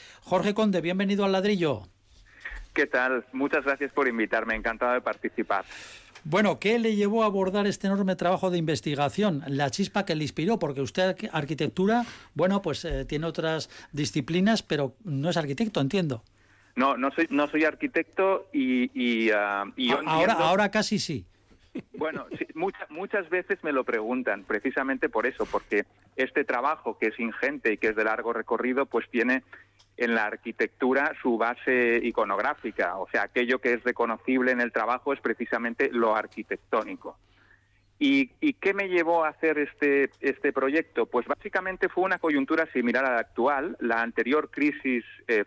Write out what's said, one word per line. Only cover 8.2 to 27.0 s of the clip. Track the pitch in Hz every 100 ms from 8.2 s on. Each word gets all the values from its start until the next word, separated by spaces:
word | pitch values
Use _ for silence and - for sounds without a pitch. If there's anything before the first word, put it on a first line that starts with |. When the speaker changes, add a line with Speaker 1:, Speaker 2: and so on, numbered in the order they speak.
| 175 185 190
Speaker 1:
de | 180
investigación? | 160 156 - 139 143 - 208 147 135
La | 139 143
chispa | - 196 208 196
que |
le | 156
inspiró, | 151 - 165 226
porque | 156 135
usted | 135 - 185
arqui-, | 185 220
arquitectura, | 160 143 151 151 - 190 233 233 - -
bueno, | - 180 196
pues, | 185 139 165
eh, | 139
tiene | 131 151 160
otras | 156 160 160 - - -
disciplinas, | 151 147 151 123 165 196 220
pero | - 151 135 -
no | 190 139 151
es | 175
arquitecto, | 151 139 220 165
entiendo. | 139 196 165 117 - _ _ _ _
Speaker 2:
No, | - 135 120
no | 135
soy, | 135 165
no | 143 147
soy | 156
arquitecto | 156 - 143 170 160 - 190 190 -
y, | 147 131 127 123
y, | 139 123 113 113
ah, | 107 104 101 101 -
y | 127
yo | 139
Speaker 1:
A-, |
ahora, | 151 160
Speaker 2:
entiendo | 185 196
Speaker 1:
ahora | 165 190 208
casi | 214 214 196
sí. | - 135 90 _ _ _ _ - - -
Speaker 2:
Bueno, | 156 143 127 -
sí, | -
mucha-, | 160 185 - -
muchas | 156 196 208 165
veces | 180 175 196
me | 165
lo | 139
preguntan, | 123 117 107 127 117 101
precisamente | 95 107 135 135 135 131 151
por | 110 120
eso, | -
porque | 107 104 - 104 104 _ _ -
este | 131 -
trabajo, | 143 123 135 - -
que | 107